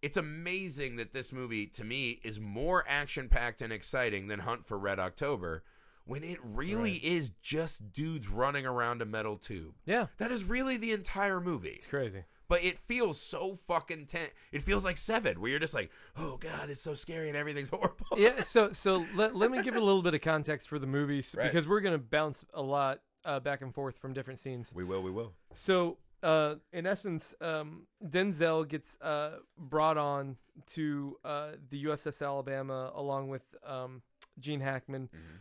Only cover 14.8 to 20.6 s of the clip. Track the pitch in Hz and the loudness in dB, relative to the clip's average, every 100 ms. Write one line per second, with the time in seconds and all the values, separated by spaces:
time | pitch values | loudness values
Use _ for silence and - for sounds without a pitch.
14.8 | 185 180 - 226 190 85 107 143 156 151 | 2 2 2 4 2 0 0 0 0 0
15.8 | 92 - - - 160 131 160 156 147 143 | -4 -10 -18 -8 -8 -6 -6 -6 -6 -4
16.8 | - 147 - 165 160 147 147 143 139 190 | -4 -2 -2 -2 -2 -2 -2 -4 -4 0
17.8 | 180 - - - 214 262 202 233 208 - | 0 0 -2 8 8 8 4 6 6 4
18.8 | 202 190 170 185 220 185 220 254 - 233 | 4 4 2 2 2 4 2 4 0 4
19.8 | 208 196 175 151 165 156 147 151 | 6 8 6 2 2 2 2 -4